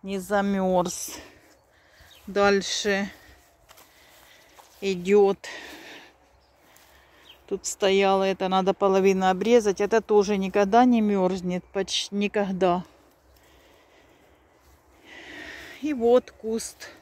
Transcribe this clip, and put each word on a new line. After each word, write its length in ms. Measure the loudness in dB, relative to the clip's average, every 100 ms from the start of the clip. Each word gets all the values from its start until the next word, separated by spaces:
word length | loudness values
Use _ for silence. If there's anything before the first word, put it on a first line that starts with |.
не 160 | -8 -10
замерз. 1000 | -2 -2 0 0 0 0 -2 -8 -12 -16 -20 -20 _ _ _ _ _ _ -20 -20 -8
Дальше 840 | 0 2 0 -2 -6 -4 -4 -6 -12 -20 _ _ _ _ -20 _ _ _ _ -20 -20 _ -20 _ _
идет. 560 | -6 -4 2 4 4 0 -10 -16 -18 -20 -20 -20 -20 _ _ _ _ _ _ -20 _ _ _ _ -20 -20 -12
Тут 180 | -10
стояла, 600 | -10 -2 2 4 4 2
это 240 | 0 -2 0
надо 260 | 0 0
половину 560 | 2 2 4 4 2 0
обрезать. 500 | 0 4 4 4 -2
Это 220 | 0 0
тоже 340 | 2 2 2 -2
никогда 480 | 0 0 4 4
не 160 | 6 4
мерзнет, 640 | 2 2 0 -2 -6 -6
почти 500 | _ -8 -6 -6 -6
никогда. 680 | -4 -2 -2 -4 0 0 0 -6 _ _ _ _ _ _ _ _ _ _ _ _ _ _ _ _ _ _ _ _ _ -20 -20 -20 -18 -18 -18 -20 -10
И 140 | -6
вот 380 | 0 4 2 2
куст. 580 | -12 -8 -6 -8 -16 -20 -20